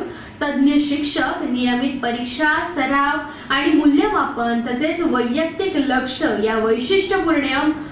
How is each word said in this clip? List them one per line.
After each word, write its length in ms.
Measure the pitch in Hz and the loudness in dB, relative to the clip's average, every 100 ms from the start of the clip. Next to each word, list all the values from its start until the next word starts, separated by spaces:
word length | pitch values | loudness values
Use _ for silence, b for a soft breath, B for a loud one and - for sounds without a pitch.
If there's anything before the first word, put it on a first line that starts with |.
| - B B - | -6 B B -6
तज्ञ 320 | 294 269 285 294 | -4 2 4 4
शिक्षक, 640 | 294 285 - 311 - - | 2 0 -2 -2 -2 -2
नियमित 560 | 269 247 247 240 277 - | -2 0 0 0 0 -2
परीक्षा, 600 | 240 240 247 - 302 320 | -4 -4 -6 -2 0 0
सराव 540 | 330 285 269 277 285 302 B B B | -2 -2 0 0 0 -2 B B B
आणि 240 | 277 330 | 0 2
मूल्यमापन 880 | 302 294 285 415 415 - 233 233 233 | 4 6 4 4 0 -2 -2 0 0
तसेच 380 | 240 247 302 330 | -2 -2 -2 0
वैयक्तिक 720 | 320 247 240 277 320 - 381 302 | 0 0 0 0 -2 -2 -2 0
लक्ष 480 | 262 254 254 - 285 208 | 0 0 -2 -2 -2 0
या 140 | 220 226 | 0 0
वैशिष्ट्यपूर्ण 1120 | 220 247 - 392 - 392 330 294 277 277 311 302 B | 2 0 2 0 2 0 2 0 0 0 0 -2 B